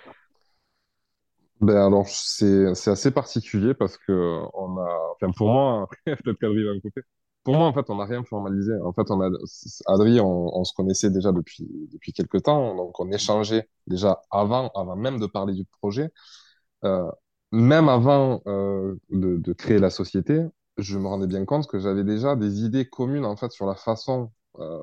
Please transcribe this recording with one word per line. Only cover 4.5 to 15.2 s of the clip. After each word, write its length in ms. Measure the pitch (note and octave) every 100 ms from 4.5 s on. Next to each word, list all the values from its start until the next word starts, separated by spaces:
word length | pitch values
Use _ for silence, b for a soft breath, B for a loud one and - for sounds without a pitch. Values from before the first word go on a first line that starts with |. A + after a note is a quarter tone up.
on 240 | F2+ F#2 F#2
a, 340 | F2 E2+ D#2+ E2+
enfin, 160 | F#2+ F#2
pour 120 | A2
moi, 400 | B2+ C#3 A2+ F#2+ -
<laughs> 80 | -
peut-être 320 | C#3 B2 G#2+
qu'Adrien 260 | A2+ G#2+ G#2
va 80 | G2+
me 40 |
couper. 200 | G#2 C3 - _ _ _
Pour 120 | C3+ D3
moi, 120 | E3
en 60 |
fait, 160 | C3+ C3
on 80 | G2+
n'a 80 | G2+
rien 180 | A#2+
formalisé. 480 | B2 G#2 G2+ G2 G2+ G#2+ F2
En 80 |
fait, 180 | F2+ A2
on 80 | G2
a, 80 | F#2+ F#2 - - - - -
Adrien, 360 | G2 G#2+ A#2+
on, 260 | G2 F2+ F2 F#2
on 60 |
se 100 | F2+
connaissait 380 | - F#2+ F#2 G#2
déjà 220 | F#2+ G2
depuis, 340 | F2 D#2+ - - - -
depuis 220 | - -
quelque 240 | - - -
temps, 360 | - D3 B2
donc 240 | F#2 F2+ -
on 100 | F2+
échangeait 560 | G2+ - G#2+ G#2+ A2 - _ -
déjà 360 | F2+ G2+ F#2 -
avant, 380 | G2 G#2 B2 B2+
avant 260 | G2 F2+ F#2
même 240 | B2+
de 80 | C3